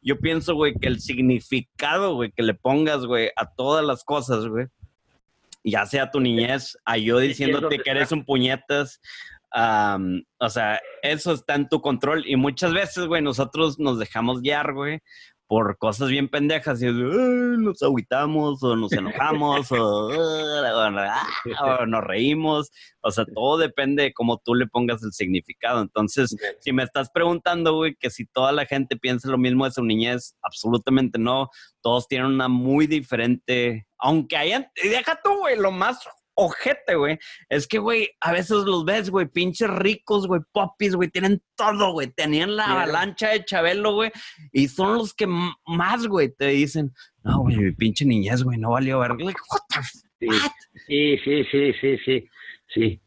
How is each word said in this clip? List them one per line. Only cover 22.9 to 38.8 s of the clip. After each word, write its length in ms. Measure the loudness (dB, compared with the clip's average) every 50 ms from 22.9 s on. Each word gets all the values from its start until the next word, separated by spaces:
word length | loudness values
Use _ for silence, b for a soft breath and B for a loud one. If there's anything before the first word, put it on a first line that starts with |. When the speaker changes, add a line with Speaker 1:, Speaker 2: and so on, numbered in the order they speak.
| B B
Speaker 1:
O 100 | _ -2
sea, 140 | 0 0 -2
todo 320 | -2 -2 -2 0 2 2 2
depende 460 | 2 0 0 -2 -2 0 2 2 0
de 100 | 0 0
cómo 240 | 0 0 0 0 -2
tú 180 | _ 0 2
le 120 | 2 2 0
pongas 360 | _ -2 0 0 -2 -4 -6
el 80 | -10
significado. 720 | -6 -6 -4 -2 -2 -2 -2 _ -16 _ -4 -2 0 0
Entonces, 560 | -2 -2 _ -2 -2 0 2 0 0 0 -2 -6
Speaker 2:
Bien. 140 | -8 -8 -8 -6
Speaker 1:
si 100 | -6 -2
me 120 | -2 0 -2
estás 260 | -2 _ -4 -4 -2
preguntando, 640 | _ 0 0 2 0 0 -2 -2 -2 2 2 2 2
güey, 200 | 2 0 -2 -4
que 140 | _ -8 -8
si 160 | -6 -6 -14
toda 280 | -6 _ 0 2 2 2
la 120 | 0 -2
gente 300 | -2 -2 -2 -2 -2 -4
piensa 340 | -6 -2 -2 -2 -2 -2 -2
lo 80 | 0 2
mismo 280 | 2 4 4 2 2
de 60 | 2
su 120 | 0 -2 0
niñez, 540 | 0 2 2 2 0 0 -4 -6 -10 _ _
absolutamente 800 | -8 -8 -8 -4 -2 0 0 0 2 2 2 4 2 2 0 -2
no. 300 | 0 0 0 0 -2 -4 B B B B B _
Todos 260 | _ 2 2 2 0 _
tienen 200 | -4 -2 0 0
una 200 | 2 0 2 2
muy 400 | 2 2 2 2 2 4 4 2
diferente, 1000 | 2 -2 -2 -2 -2 0 2 2 0 0 _ 0 0 2 2 0 -2 -4 -10 _ _ _
aunque 400 | 0 2 2 2 2 0 -2 -2
hayan, 300 | 0 0 -2 -2 -4 -6 _ -4
y 60 | -2 0
deja 320 | 0 0 0 -2 -4 0
tú, 140 | 0 0 0 2
güey, 180 | 0 0 0 2
lo 120 | 2 0
más 280 | 0 0 -2 -2 -2 -4 -10 -20 -20 _ _ _ _
ojete, 600 | 0 0 0 0 -4 -2 -2 -2 -2 -2 -2 0
güey, 240 | 2 2 0 0 -4 B B B B B B
es 180 | -2 -2 -2 -2
que, 100 | -4 -2
güey, 320 | 0 0 0 0 -2 -4 -6 _
a 100 | -2 -2
veces 200 | 0 -2 0 2 0 2 2
los 200 | 2 0 0